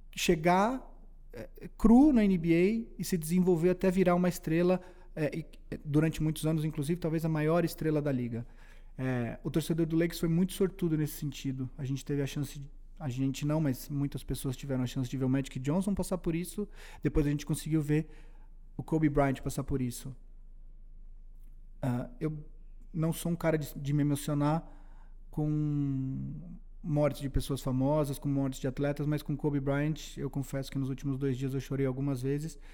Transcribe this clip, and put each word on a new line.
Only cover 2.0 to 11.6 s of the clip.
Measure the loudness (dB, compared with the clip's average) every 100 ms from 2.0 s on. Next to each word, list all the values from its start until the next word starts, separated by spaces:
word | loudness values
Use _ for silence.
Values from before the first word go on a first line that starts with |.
| 10
na | 10 8
N | 6
B | 6 6
A | 6 4 -2 -6
e |
se | -2 0
desenvolver | 2 4 6 6 4
até | 4 4
virar | 4 6 6
uma | 4
estrela, | 0 0 2 4 2 -2 -18 -12 -4
é, | -2 -2
e, | -8 -12 -12
é, | -10 0
durante | 2 2 2
muitos | -2 0 0
anos, | 0 0
inclusive, | -2 -2 -2
talvez | 0 0
a | 0
maior | 0 2 4
estrela | 2 0 0 2
da | 2
liga. | 2 -2 -4 -8 -14 -20 -20 -14 -6
É, | -2 0 -2 -4
o | -2
torcedor | 0 0 0 2
do | 2
Lakers | 2 2
foi | 2
muito | 4 2
sortudo | 2 0 0 0 2
nesse | 0
sentido. | -4 -8 -6 -4 -4